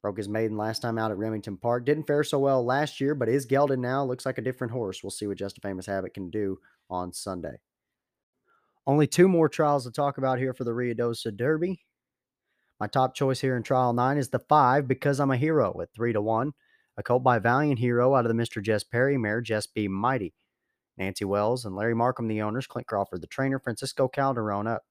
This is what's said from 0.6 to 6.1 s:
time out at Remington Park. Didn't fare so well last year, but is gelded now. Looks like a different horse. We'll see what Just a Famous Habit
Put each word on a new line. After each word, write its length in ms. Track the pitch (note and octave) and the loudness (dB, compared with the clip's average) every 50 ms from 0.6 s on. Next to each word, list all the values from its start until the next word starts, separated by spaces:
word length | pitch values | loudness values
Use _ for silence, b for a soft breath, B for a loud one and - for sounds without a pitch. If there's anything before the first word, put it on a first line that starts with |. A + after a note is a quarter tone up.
| G#2 A2 A2+ - | -4 -4 -4 -4
time 160 | - A#2+ A2+ | -4 -4 -2
out 140 | A2+ A2 A2 | -2 -2 -2
at 60 | G#2 | -2
Remington 400 | F#2 G#2+ A2 A2 G#2+ - A#2 G2+ | -2 -4 -4 -4 -6 -6 -10 -12
Park. 280 | F2+ - A#2+ A#2+ B2 A#2+ | -4 -2 -2 -2 0 0
Didn't 220 | C3+ D3+ D#3 D3+ | 0 0 0 0
fare 160 | - D3 D3 D3 | 0 0 0 0
so 160 | - - C#3+ | 0 0 2
well 240 | C3+ C#3 C3+ C3 A#2+ | 2 4 2 2 2
last 380 | A#2+ B2+ C#3 D3+ D3 - - | 2 0 0 0 -4 -4 -2
year, 120 | C#3 C#3 D3+ | 0 0 0
but 140 | C#3+ B2 | 0 0
is 180 | A2 B2 C#3 C3 | 0 0 0 0
gelded 340 | A#2 C3+ C#3 C#3+ C#3 C3+ B2+ | 0 2 2 2 2 0 -2
now. 260 | B2 B2 C3 C#3 C#3 | -2 -2 -2 -2 -2
Looks 200 | C3 B2 A#2+ - | -2 -4 -4 -6
like 120 | C3+ C3 | -6 -6
a 40 | - | -4
different 300 | A2+ B2+ B2+ - C3 A#2 | -6 -6 -4 -4 -6 -6
horse. 320 | A2+ B2+ A#2 F#2+ F#2 - - | -4 -4 -4 -6 -6 -8 -10
We'll 80 | G2 | -10
see 160 | - - G#2 | -8 -6 -6
what 100 | G2+ G2 | -6 -4
Just 200 | - G2 G2 - | -6 -6 -8 -10
a 40 | - | -10
Famous 260 | - G2+ F#2+ F#2 F#2 | -8 -8 -8 -8 -6
Habit 260 | - G2 F#2+ F#2 - | -4 -4 -4 -4 -6